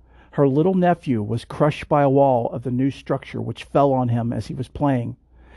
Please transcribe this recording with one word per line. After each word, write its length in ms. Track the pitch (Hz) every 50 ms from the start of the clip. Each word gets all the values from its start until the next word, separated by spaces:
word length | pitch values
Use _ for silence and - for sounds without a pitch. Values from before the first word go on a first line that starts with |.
| _ _ _ - - _
Her 160 | - - 143
little 280 | 139 131 151 160 190 190
nephew 480 | 185 175 175 175 - - 151 123 110 104
was 220 | 107 113 117 -
crushed 440 | - - - 151 151 151 - - -
by 140 | 156 147 143
a 60 | 139
wall 400 | 135 139 139 135 127 120 117 -
of 100 | - -
the 80 | 120 131
new 220 | 123 123 131 139
structure, 500 | - - - - 147 135 - - - 117
which 220 | 110 117 117 - -
fell 280 | - - 151 143 143
on 180 | 131 131 127 120
him 220 | 117 120 113 117
as 140 | 120 117 104
he 80 | - 156
was 140 | 135 123
playing, 500 | - - - 147 143 135 123 117 113 120 - _ _ _ - - - -